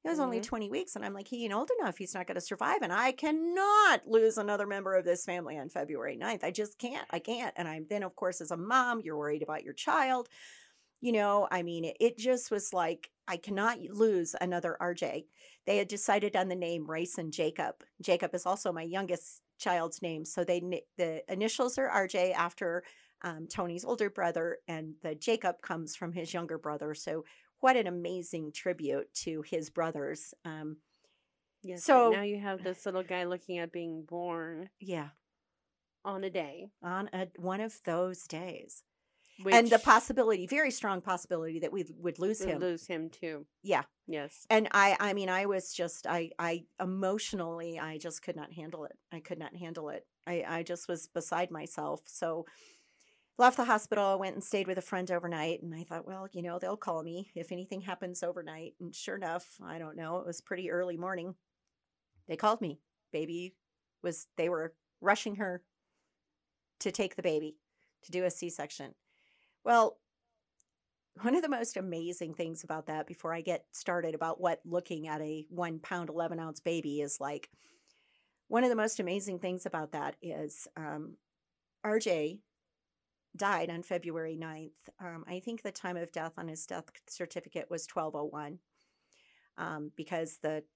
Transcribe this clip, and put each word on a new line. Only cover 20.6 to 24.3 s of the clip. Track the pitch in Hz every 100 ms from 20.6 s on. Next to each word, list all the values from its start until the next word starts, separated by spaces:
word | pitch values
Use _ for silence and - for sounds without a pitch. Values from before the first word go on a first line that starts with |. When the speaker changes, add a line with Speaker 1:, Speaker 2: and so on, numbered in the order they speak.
Speaker 1:
na-, | 175 175 - -
the | 170 160 -
initials | 190 220 - 247 247
are | 269
R | 190 190
J | 196 185
after, | 175 170 - 180 175 - - _ _
um, | 180 160 160
Tony's | - 175 175
older | - 233 202
brother, | 202 175